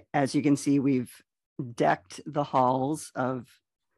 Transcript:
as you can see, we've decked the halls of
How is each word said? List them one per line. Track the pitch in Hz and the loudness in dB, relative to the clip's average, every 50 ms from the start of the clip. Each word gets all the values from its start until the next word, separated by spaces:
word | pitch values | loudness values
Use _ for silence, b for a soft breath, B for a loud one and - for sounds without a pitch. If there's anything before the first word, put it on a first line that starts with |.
| - _ - | -4 _ -2
as | 143 139 127 - | 0 0 0 0
you | 147 | 0
can | 117 143 143 | 2 2 2
see, | 139 - 143 139 143 | 2 2 0 2 2
we've | 123 143 135 127 117 - - - _ _ _ _ _ _ _ - 135 120 120 | 2 2 0 0 -2 -6 -12 -20 _ _ _ _ _ _ _ -10 -10 -8 -2
decked | - 151 156 151 - - - - - - | 0 2 2 2 0 -4 -14 -18 -16 -12
the | 156 143 151 143 | -6 -4 -4 -2
halls | - - 135 127 123 131 131 131 143 156 156 - - - | 0 2 4 4 4 2 2 0 -2 -4 -6 -8 -10 -6
of | 135 131 127 131 123 104 - - _ _ _ _ _ _ _ _ | -4 -2 -2 -4 -6 -8 -14 -20 _ _ _ _ _ _ _ _